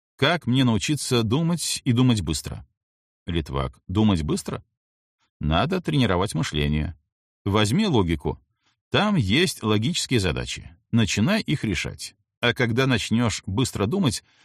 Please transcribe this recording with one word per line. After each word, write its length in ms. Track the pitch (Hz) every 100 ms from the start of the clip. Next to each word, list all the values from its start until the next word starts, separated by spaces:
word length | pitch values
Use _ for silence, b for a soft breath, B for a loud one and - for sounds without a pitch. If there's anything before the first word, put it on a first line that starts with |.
| _ -
Как 300 | 139 170 -
мне 160 | 131
научиться 600 | 123 107 - 147 - 120
думать 580 | 113 139 165 175 - -
и 80 | 143
думать 300 | 117 127 110
быстро?» 440 | 80 78 - - - _ _ _ _ _ -
Литвак: 500 | 85 73 67 65 - -
«Думать 360 | 98 110 90
быстро? 400 | 73 185 - 110 _ _ _ _ _ _ _ -
Надо 420 | 73 80 139 185
тренировать 520 | 165 151 113 90 101
мышление. 640 | 78 76 73 73 76 82 - _ _ _ _
Возьми 420 | 101 101 104 160 214
логику. 560 | 123 85 80 78 65 _ _ _ _ -
Там 260 | 131 208 196
есть 440 | 95 131 180 -
логические 600 | 110 107 123 175 - 120
задачи. 480 | 92 64 64 - - - -
Начинай 500 | 117 110 - 120 220
их 240 | - 160 113
решать. 500 | 82 57 50 - _ _ -
А 140 | 120
когда 340 | - 117 113 135
начнёшь 560 | 120 - 113 120 - -
быстро 420 | 98 113 - 101
думать, 360 | 190 156 - b b